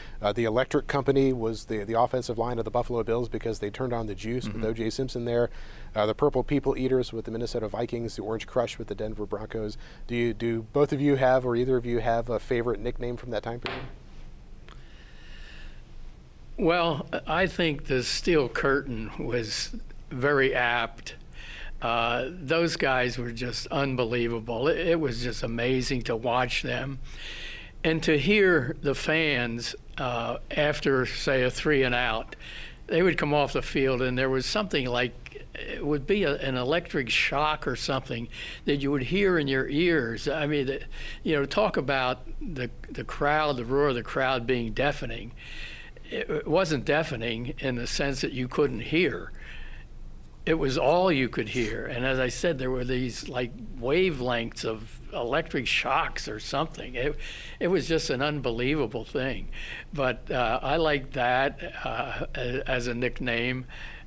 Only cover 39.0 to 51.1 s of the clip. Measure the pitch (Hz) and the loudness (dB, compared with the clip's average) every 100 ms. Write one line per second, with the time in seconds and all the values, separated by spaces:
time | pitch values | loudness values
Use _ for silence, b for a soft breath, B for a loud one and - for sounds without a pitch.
39 | 123 185 196 175 143 135 131 143 175 165 | 2 2 4 4 4 2 2 2 4 4
40 | 117 113 - 151 147 147 135 135 - B | 2 -2 -2 0 0 0 0 -2 -6 B
41 | B B - 151 139 190 208 202 139 135 | B B 0 2 2 4 4 2 2 2
42 | 127 127 - - 262 147 123 - - - | 2 -2 -6 -6 -6 -4 -6 -6 -10 -10
43 | 120 - 143 151 151 131 117 135 147 120 | -8 0 2 4 2 0 0 2 4 2
44 | 113 - 131 131 131 127 113 107 139 147 | -2 0 2 2 2 0 0 0 0 0
45 | 127 123 120 - B B B B B - | -4 -6 -10 -12 B B B B B -16
46 | - - - 151 - 156 185 147 110 147 | -8 -6 -2 -2 2 2 4 2 2 2
47 | 160 123 113 113 120 156 139 123 120 - | 2 -2 -4 -4 -4 -4 -2 -2 -2 0
48 | 143 135 147 123 123 - 143 120 - 156 | 0 0 -2 -2 -2 2 2 0 0 2
49 | 170 117 - B B B B B B - | 2 0 -6 B B B B B B -14
50 | - - - - - 160 143 131 131 175 | -14 -14 -16 -8 0 2 2 2 4 6
51 | 185 | 6